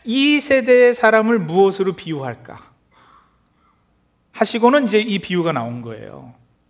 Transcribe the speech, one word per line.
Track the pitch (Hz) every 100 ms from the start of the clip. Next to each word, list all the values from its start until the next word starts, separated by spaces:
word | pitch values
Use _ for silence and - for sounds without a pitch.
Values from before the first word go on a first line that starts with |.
"이 | 240 254 285 294
세대의 | 285 269 240 247 247
사람을 | 240 220 220 220 233
무엇으로 | 156 175 196 190 190
비유할까?" | 175 160 151 131 113 - - _ _ _ _ _ _ _ _ _ _ _ _ _ _ _ _ _
하시고는 | - 214 233 240 294 247
이제 | 214
이 | 226 196
비유가 | - 180 165
나온 | 139 117 120
거예요. | 117 110 50 139 127 120 _ _